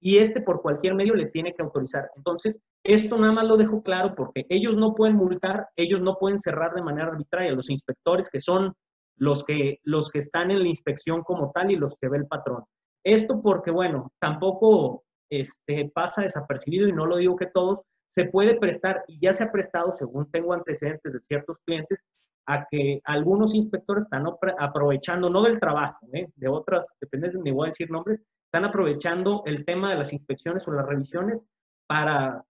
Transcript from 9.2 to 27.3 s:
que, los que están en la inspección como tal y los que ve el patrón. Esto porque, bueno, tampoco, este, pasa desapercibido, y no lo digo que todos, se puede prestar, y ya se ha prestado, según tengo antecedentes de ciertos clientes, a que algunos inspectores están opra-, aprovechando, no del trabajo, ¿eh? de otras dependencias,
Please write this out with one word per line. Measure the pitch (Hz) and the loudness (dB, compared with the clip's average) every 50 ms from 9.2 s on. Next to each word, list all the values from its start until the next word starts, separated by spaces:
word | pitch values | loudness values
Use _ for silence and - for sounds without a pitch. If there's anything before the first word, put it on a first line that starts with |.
| 131 147 143 139 - | 2 2 2 0 0
que, | - 151 151 143 139 - - _ | -4 -2 0 0 0 -2 -4 _
los | 147 151 156 151 151 | -2 0 0 0 -2
que | - 151 | -4 -6
están | 143 147 _ 170 175 185 | -6 -2 _ -2 0 2
en | 196 196 | 2 2
la | 185 175 | 2 0
inspección | 165 - _ - 147 143 - - 165 165 170 | 0 -2 _ -6 -6 -4 -4 -4 -4 -4 -2
como | - 180 175 147 139 - | -4 -4 -4 -4 -4 -2
tal | 175 185 196 | -2 0 0
y | 202 170 | 2 2
los | 147 135 - | 0 -2 -4
que | _ - 127 | _ -4 -2
ve | 135 143 | -2 -2
el | 143 143 | -4 -4
patrón. | 156 147 - - 127 - - _ _ _ _ _ _ _ _ | -8 -8 -6 -6 -6 -6 -10 _ _ _ _ _ _ _ _
Esto | 185 214 220 214 - 262 214 | 4 4 4 4 2 -2 0
porque, | - 208 190 175 - - | 2 2 2 2 0 -2
bueno, | 165 175 180 180 160 135 127 - _ _ | 0 0 0 0 0 -2 -6 -8 _ _
tampoco, | - 156 151 156 180 190 190 - 220 220 214 175 151 131 - - _ _ _ _ _ _ | -4 -4 -2 0 0 0 0 4 6 6 8 8 6 0 -4 -6 _ _ _ _ _ _
este, | 151 139 135 - - _ _ - 147 147 147 143 _ | -4 -4 -4 -6 -8 _ _ -6 -4 -4 -4 -4 _
pasa | 165 170 175 - - | -4 -4 -2 -2 -2
desapercibido, | 208 185 - 151 143 - - 131 - - 160 185 202 202 | -4 -2 -4 -6 -6 -6 -8 -8 -6 -4 0 2 2 2
y | |
no | 180 160 156 | 2 2 0
lo | 165 175 175 | 0 0 2
digo | 180 180 180 | 2 2 2
que | 180 190 180 | 0 -4 -2
todos, | _ 185 180 185 196 196 - _ _ _ _ _ | _ 0 2 2 0 -2 -6 _ _ _ _ _
se | _ - 170 | _ 0 0
puede | - - 190 202 220 226 226 | 2 2 4 4 6 4 4
prestar, | 214 185 170 - - 190 190 - - - | 2 0 -2 0 -2 -2 -2 -2 -6 -12
y | 160 151 | -8 0
ya | 151 185 190 | 2 2 2
se | 190 226 | 2 0
ha | 214 | -2
prestado, | - 196 185 - _ 175 170 185 180 - | -2 -4 -4 -2 _ -2 -2 -2 -2 -4
según | 143 120 123 139 147 - | -8 -8 -6 -6 -6 -4
tengo | _ 170 170 170 175 | _ -4 -2 -2 -4
antecedentes | 175 170 - 151 - - 147 156 156 _ 160 131 | -4 -4 -6 -8 -6 -4 -6 -6 -6 _ -10 -12
de | 123 | -12
ciertos | _ _ 147 143 143 - 165 _ _ | _ _ -6 -6 -4 -6 -14 _ _
clientes, | - 165 160 156 156 196 - _ _ _ _ _ _ _ _ _ - | -6 -6 -6 -4 -6 -6 -8 _ _ _ _ _ _ _ _ _ -4
a | 143 143 143 - | -4 -4 -4 -4
que | - 147 139 139 143 139 _ | -2 0 0 0 -2 -2 _
algunos | - 147 147 151 165 190 202 220 220 214 | -2 -2 0 2 2 2 4 4 2 4
inspectores | 214 214 214 - - - - 202 202 208 | 2 0 0 -2 -6 -4 -2 -2 -2 -2
están | - - 135 143 165 | -2 -4 -4 -4 -4
opra-, | 165 - - - - 147 | -4 -4 -4 -4 -2 -2
aprovechando, | 147 143 143 151 143 143 143 135 - - 170 180 180 175 | -4 -4 -2 0 2 2 2 0 -2 -4 -2 0 0 2
no | 175 190 | 2 4
del | 214 233 226 214 | 4 4 4 2
trabajo, | - 165 147 147 143 123 - - - 120 127 | 0 0 0 0 -2 -4 -6 -12 -20 -10 -8
¿eh? | 156 185 165 _ | -8 -8 -8 _
de | _ 135 131 | _ -2 -2
otras | 139 156 156 - 190 175 165 - _ _ | -2 -2 -2 0 -2 -2 -2 -4 _ _
dependencias, | - 135 - 135 156 175 | -16 -10 -8 -6 -6 -4